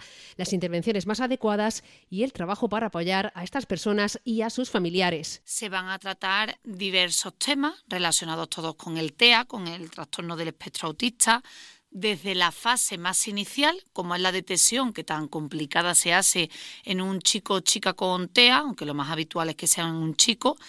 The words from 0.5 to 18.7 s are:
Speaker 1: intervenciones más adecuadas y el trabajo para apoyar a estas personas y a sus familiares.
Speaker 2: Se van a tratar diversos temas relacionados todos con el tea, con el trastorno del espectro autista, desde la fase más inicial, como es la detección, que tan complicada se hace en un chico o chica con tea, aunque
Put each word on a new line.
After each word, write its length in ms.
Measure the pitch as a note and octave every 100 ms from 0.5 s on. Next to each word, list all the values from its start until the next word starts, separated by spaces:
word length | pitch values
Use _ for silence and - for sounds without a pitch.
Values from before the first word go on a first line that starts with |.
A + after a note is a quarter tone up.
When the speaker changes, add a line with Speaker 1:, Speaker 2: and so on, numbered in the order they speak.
Speaker 1:
intervenciones 560 | F#3 F3 E3+ A3 G3+ F3
más 100 | G#3+
adecuadas 640 | B3 B3+ G#3+ G#3 G#3+ - - - _
y 140 | F#3
el 100 | C4
trabajo 360 | - F3 G3 A3+
para 180 | G#3 A3
apoyar 460 | E3+ E3+ F#3+ G3
a 80 | F3
estas 240 | F3+ C#4 -
personas 540 | F3 G#3+ G#3 G#3 -
y 200 | - A3+
a 80 | A3+
sus 200 | B3+ B3+
familiares. 720 | G#3 F3 F#3 F3+ D#3+ E3 -
Speaker 2:
Se 240 | - - G#3+
van 200 | F#3+ F#3
a 100 | F#3+
tratar 640 | G3 F#3+ F#3+ G3 G#3+ -
diversos 760 | A#3 F#3 G3 F#3 F3+ - F#3+ -
temas 380 | - C#4+ D4 - _
relacionados 600 | F3+ E3+ D#3+ E3 D#3+ E3
todos 280 | - D#3+ D#3
con 220 | E3+ E3
el 160 | D#3+
tea, 320 | - A#3+ A#3 B3
con 200 | A3+ E3+
el 240 | E3+ D#3+
trastorno 460 | - D#3 - E3+ E3
del 100 | D#3+
espectro 380 | - F3+ - E3
autista, 220 | D#3 A#3+ - A3+ A#3 - - - - _
desde 440 | F#3+ G#3+ F#3+ F#3+
la 180 | F3+ F3
fase 460 | - A#3 A#3+ - F3+
más 300 | F3 F#3 -
inicial, 460 | G3+ G#3+ - D4 F4 -
como 200 | - F3
es 60 | F3
la 100 | F#3
detección, 640 | F#3 F3+ F3+ - A#3+ B2+
que 120 | -
tan 220 | - D#3 D3
complicada 680 | D#3+ D3+ D#3 D3 - F3
se 180 | E3+ F3
hace 380 | F3+ F#3+ F#3 D#3+ - - -
en 160 | - F#3
un 200 | F#3+ F#3+
chico 340 | - G#3 -
o 60 | F#3+
chica 340 | - A3 F#3+
con 340 | F3+ F#3 F3+ F3+
tea, 300 | - A#3+ C4
aunque 260 | D4